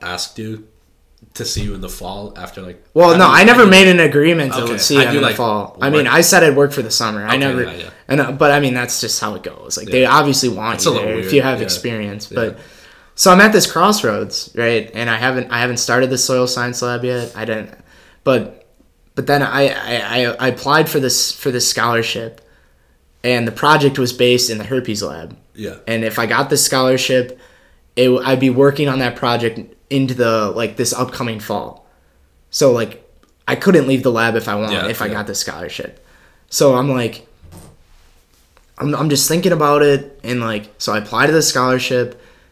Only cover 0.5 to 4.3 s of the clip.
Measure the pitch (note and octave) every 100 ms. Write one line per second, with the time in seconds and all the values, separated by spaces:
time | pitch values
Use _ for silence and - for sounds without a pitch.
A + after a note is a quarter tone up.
0.5 | A2 A2 _ _ _ _ _ _ - A2+
1.5 | - G#2 F#2+ F#2 - F#2 G2+ G#2 F#2 F2+
2.5 | - F#2 F2+ _ D#3 F3 E3+ E3+ D3 G#3+
3.5 | A#3+ G3 F#3+ F#3 F3+ D#3 D3 D#3